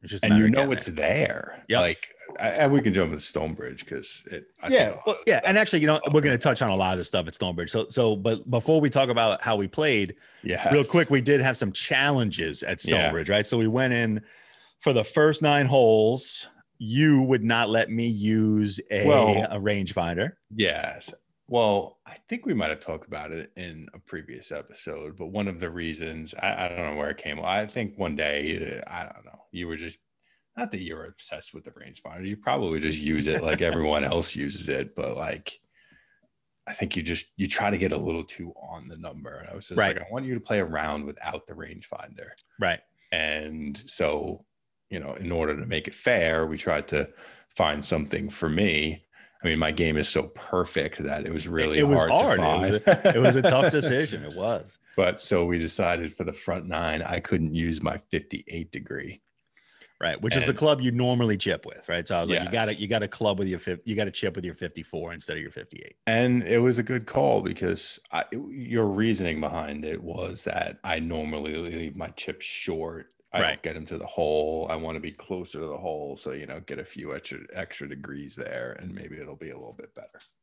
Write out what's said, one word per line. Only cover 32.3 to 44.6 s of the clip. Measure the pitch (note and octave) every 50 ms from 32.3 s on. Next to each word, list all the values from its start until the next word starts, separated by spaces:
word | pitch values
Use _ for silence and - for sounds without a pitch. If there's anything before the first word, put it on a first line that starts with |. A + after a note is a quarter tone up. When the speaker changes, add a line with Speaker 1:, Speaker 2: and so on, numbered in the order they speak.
| G#2
Speaker 2:
probably | G#2+ - A#2+ C3 C#3 A2+ F2 D#2+ D#2
just | D2+ D#2+ D#2 D#2
use | D2+ D2+ D#2 D2+ C#2+
it | D2+ D#2 D2+ D#2+
like | D#2+ D#2 D#2 F2
Speaker 1:
<laughs> |
Speaker 2:
everyone | E2+ D#2+ E2 D#2 D2+ D2+ D2+ C#2
else | C2+ - E2+ D#2 - -
uses | - C#2+ C#2+ C#2+ - - -
it, | C#2 C2 C2+ - -
but, | - C#2+ B1+ B1
like, | B1+ D2 - - - - - - _ _ _ _ _ _ _ _ _ _ _ _ _ _ _ _ _ _ _ _ _ _
I | - G#2
think | - G#2+ - -
you | F#2+ E2
just, | D#2 E2+ D#2+ - _ _
you | - G2
try | - - - - G2+
to | G#2 F2
get | F#2+ F2+ D#2
a |
little | D2 C#2+ D2+ E2 E2 D#2+
too | - - - F2 E2+ -
on | - - - E2 E2 B1+ C2
the | E2 D#2
number. | E2 E2 - D#2 C#2+ - E2
And | - - -
I | -
was | - G#2+ -
just | - F#2
Speaker 1:
Right. | G#2+ G2 -
Speaker 2:
like, | - E2
"I | F#2 A2
want | B2+ C3+
you | C3 B2+
to | A#2
play | A2 - A#2 G#2
around | F#2+ E2 D#2 D2+ D#2 D#2 D2 D2+ D2
without | C#2+ D2 - - E2+ - - -
the | _ E2
rangefinder." | E2 D#2+ D#2 D#2 - - - - - D#2 D2+ C#2+ - - - - - _ _ _ -
Speaker 1:
Right. | G2+ F2+ E2 - _ _ _ _ _ _
Speaker 2:
And | - E2 D#2 D#2 D2+ D2+ D2+ D#2 D#2 D#2 D2+ D2 C#2+ - - -
so, | - - F2+ D2+ D2+ D2 D2 D#2 - - _ _ _ _